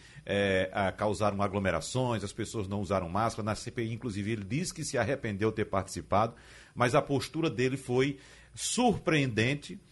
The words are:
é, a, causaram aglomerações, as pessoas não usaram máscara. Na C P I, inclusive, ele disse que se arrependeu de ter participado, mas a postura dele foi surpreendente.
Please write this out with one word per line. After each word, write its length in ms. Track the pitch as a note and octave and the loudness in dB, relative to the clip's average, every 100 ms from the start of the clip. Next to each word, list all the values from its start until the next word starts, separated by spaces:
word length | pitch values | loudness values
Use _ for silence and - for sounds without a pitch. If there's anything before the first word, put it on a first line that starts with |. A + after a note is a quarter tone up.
| - - | -14 -12
é, 460 | - G2+ G2+ F#2+ F#2 | -2 2 4 4 2
a, 200 | - F#2+ | 0 -2
causaram 500 | - G#2 F#2+ G#2 G2 | 0 -2 0 0 0
aglomerações, 800 | G2+ G2 F#2+ E2 - B2+ B2+ A2+ | 0 0 2 0 0 -2 0 -2
as 100 | G2 | -4
pessoas 360 | - G#2 A2+ F#2+ | -6 -6 -4 -4
não 120 | G2+ | -4
usaram 280 | F#2 F#2+ E2+ | 0 0 0
máscara. 360 | F#2+ A#2 A2 | 0 0 -2
Na 120 | G#2+ G#2 | -4 -4
C 160 | A#2+ | -6
P 100 | B2 | -6
I, 100 | A2+ | -4
inclusive, 380 | A2+ B2+ G2+ G2+ | -4 -6 -4 -2
ele 140 | A2+ | -2
disse 280 | F#2+ C3+ F3+ | -2 -4 -4
que 120 | - | -6
se 120 | D3+ B2 | -4 -2
arrependeu 540 | G#2+ C3+ A2+ G2 A2 | 0 -2 -4 0 0
de 60 | G#2 | 0
ter 80 | |
participado, 680 | G#2 G2 F#2 F2 D#2+ F#2+ A#2 - - - - - | 0 -2 -2 -6 0 2 2 0 -20 -20 -10 0
mas 180 | A#2+ | 2
a 80 | C#3+ | 4
postura 480 | C3+ C3+ - D#3+ D#3 | 2 0 -2 -2 -2
dele 260 | G#2 B2+ C3+ | 2 0 0
foi 440 | - B2 C#3 C#3 - - - | 0 2 2 0 -12 -20 -20
surpreendente. 1300 | - - - B3 F3 - D#3 C3+ G#2+ A#2 C#3+ - F#3 - | -8 -4 2 4 2 2 2 4 4 2 2 -4 -16 -16